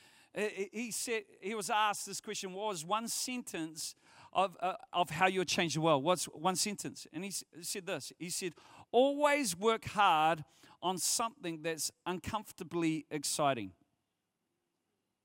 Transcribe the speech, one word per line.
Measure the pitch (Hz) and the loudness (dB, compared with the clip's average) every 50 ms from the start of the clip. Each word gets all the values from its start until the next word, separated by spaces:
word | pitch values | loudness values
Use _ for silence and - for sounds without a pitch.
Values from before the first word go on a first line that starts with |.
| - - - - - _ - | -20 -20 -20 -20 -20 _ -6
he, | 185 208 214 170 185 202 190 | -4 -4 -4 -2 -6 -8 -6
he | 202 214 247 226 | -6 -6 -6 -4
said, | 180 - - 254 226 220 - _ - - | -4 -4 -4 -2 -2 -4 -4 _ -18 -10
he | - 190 226 | -8 -6 -4
was | 214 180 180 | -4 -2 2
asked | 226 208 214 208 196 - - | 2 4 4 2 2 -2 -6
this | 196 180 - | -8 -8 -10
question, | - 220 202 - 196 190 | -8 -8 -8 -8 -8 -8
"What | 180 190 214 214 | -6 -4 -4 -4
was | 196 160 156 | -4 -4 -2
one | 175 208 220 233 - | -2 -2 0 0 -2
sentence | - - - 254 254 247 240 - - 170 160 160 156 160 - - - _ _ - - - - - | -4 -4 -4 -4 -6 -6 -8 -8 -6 -6 -6 -6 -8 -10 -10 -10 -10 _ _ -20 -20 -20 -14 -4
of, | - 175 190 190 170 - | 0 0 0 0 0 -2
uh, | 175 185 - - - - | -4 -4 -4 -4 -10 -4
of | - 175 180 - | 0 0 0 0
how | 156 160 185 | 2 4 4
you | 190 190 185 | 4 4 2
would | 175 - | 0 0
change | - 202 175 160 | 2 2 2 2
the | 135 156 | 2 2
world? | 160 165 151 135 135 | 6 6 6 6 6
What's | 175 180 - - | 2 2 2 0
one | - - 151 156 185 185 | -8 -6 -2 0 0 2
sentence?" | - - 208 196 - - 139 - - - - - | 2 0 -2 -2 -6 -8 -10 -10 -12 -16 -12 -10
And | 156 196 | -8 -8
he | 202 | -6
s-, | 170 - - _ - 160 | -8 -10 -10 _ -18 -12
said | 175 - - 208 175 | -10 -8 -8 -8 -6
this. | 190 180 139 - - - - | -6 -6 -6 -6 -10 -12 -10
He | 160 180 | -8 -6
said, | - - 190 175 - - - - - - - - | -6 -4 -4 -6 -8 -8 -20 -20 -20 -20 -8 2
"Always | - 233 262 277 285 285 294 285 285 294 277 190 170 | 4 6 6 6 4 4 4 4 4 4 2 -2 -2
work | 170 202 226 220 214 - | 2 2 2 2 2 -2
hard | - - 208 202 190 165 151 156 160 170 160 147 _ _ _ - - - - | -4 2 4 6 6 8 6 6 4 4 2 -2 _ _ _ -20 -20 -12 -4
on | - 180 190 170 | -2 -2 0 0
something | - - - - 233 226 - - - 170 165 151 | 0 0 0 0 0 -2 -4 -6 -6 -6 -6 -4
that's | 151 165 160 151 - - - _ - | -4 -4 -4 -2 -4 -6 -6 _ -4
uncomfortably | 170 180 165 - - 226 208 208 - - - 185 143 165 170 165 160 160 156 - - | -4 -4 -4 -4 -4 -6 -6 -6 -8 -12 -12 -10 -4 -2 0 2 2 0 -2 -4 -6
exciting." | 147 151 - - - - 151 139 131 117 101 95 - _ _ _ _ _ _ _ _ _ _ _ _ _ _ _ _ _ _ _ _ _ _ _ _ _ _ _ _ _ | -8 -4 -2 -2 0 2 4 2 2 2 -4 -10 -12 _ _ _ _ _ _ _ _ _ _ _ _ _ _ _ _ _ _ _ _ _ _ _ _ _ _ _ _ _